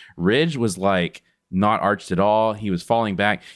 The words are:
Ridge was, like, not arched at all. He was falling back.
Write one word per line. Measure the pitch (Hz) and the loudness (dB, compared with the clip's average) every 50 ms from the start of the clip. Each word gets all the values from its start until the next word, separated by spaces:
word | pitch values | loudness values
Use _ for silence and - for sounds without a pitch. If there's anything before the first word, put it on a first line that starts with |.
| - - - | -20 -18 -8
Ridge | - 85 92 110 139 165 170 147 | -2 0 2 2 2 2 0 -2
was, | 131 113 110 87 | -2 -2 -2 -2
like, | 90 95 98 98 92 87 82 - - - _ _ _ _ _ | 0 0 0 2 2 0 -2 -6 -12 -20 _ _ _ _ _
not | 90 92 104 104 110 - | -2 0 2 2 2 2
arched | - 98 104 101 - - | 0 0 -2 -2 -4 -4
at | 92 87 | 0 2
all. | 98 104 107 110 110 113 | 2 2 2 2 2 0
He | 107 104 110 101 | -2 -4 -4 -4
was | 92 85 | -4 -4
falling | - - 120 117 113 107 95 | 0 0 0 0 0 0 -2
back. | 87 101 104 104 - - - - | 0 0 0 0 -2 -8 -16 -10